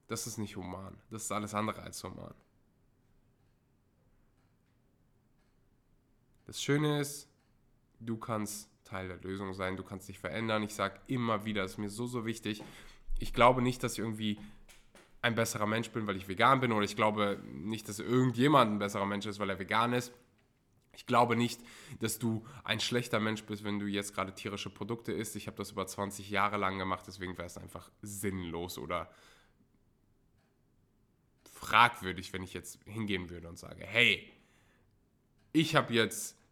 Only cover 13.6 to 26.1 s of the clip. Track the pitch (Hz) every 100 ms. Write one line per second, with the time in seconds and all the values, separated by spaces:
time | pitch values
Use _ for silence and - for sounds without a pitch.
13.6 | 123 123 120 - 113 107 107 104 - -
14.6 | - - - - - - 120 113 113 -
15.6 | 104 110 113 117 104 95 95 92 117 135
16.6 | 127 107 101 104 107 107 101 98 - 67
17.6 | 95 110 117 104 - 127 127 117 139 143
18.6 | 113 104 101 104 98 101 107 101 101 95
19.6 | 95 107 120 123 117 - _ _ _ _
20.6 | _ _ _ - - 120 120 117 120 -
21.6 | - - - 123 110 - 117 110 - -
22.6 | - 110 - 120 123 110 107 107 - 104
23.6 | 104 101 101 101 101 - 95 92 107 98
24.6 | 98 - 104 113 - 90 110 107 110 104
25.6 | 101 98 95 - 101